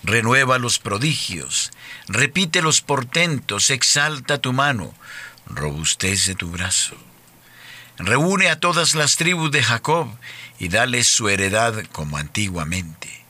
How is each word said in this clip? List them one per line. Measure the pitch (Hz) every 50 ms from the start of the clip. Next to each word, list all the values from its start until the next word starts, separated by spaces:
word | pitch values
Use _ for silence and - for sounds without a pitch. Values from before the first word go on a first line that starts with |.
| -
Renueva | - 104 117 110 113 123 135 135 127 131 127
los | 123 120 - -
prodigios, | - - 104 104 123 156 156 - - - 92 80 65 67 - - - - - - - - - - - -
repite | 95 101 135 143 143 180 196 165 160 185
los | 165 160 147 -
portentos, | - - 147 135 127 123 - 165 170 175 156 123 - - 104 104 - -
exalta | 139 123 - - - 147 147 151 156 139 123 - 151 131
tu | - 131
mano, | 127 131 139 143 135 107 82 62 - - - - - - - - - - -
robustece | - 57 60 71 76 71 76 80 78 - - - 95 98 101 95 - 95
tu | 92 - 85
brazo. | 85 87 90 90 92 - - - - - - - - - - - - - - - - - - - - - - - - -
Reúne | 87 92 113 135 156 180 196 190 190 175
a | 160 160
todas | - 175 170 165 165 147 -
las | 160 147 135 -
tribus | - 165 170 180 170 160 156
de | 139 147 120
Jacob | 110 120 113 - - 151 170 156 113 104 - - - - - - - - -
y | 98 90
dales | 87 107 123 127 123 120 120 -
su | - - 117 104
heredad | 101 98 98 95 98 107 117 117 110 110 101 -
como | - - 78 76 73 73
antiguamente. | 76 73 - 104 104 101 92 85 80 76 87 92 92 82 78 - - - - - - _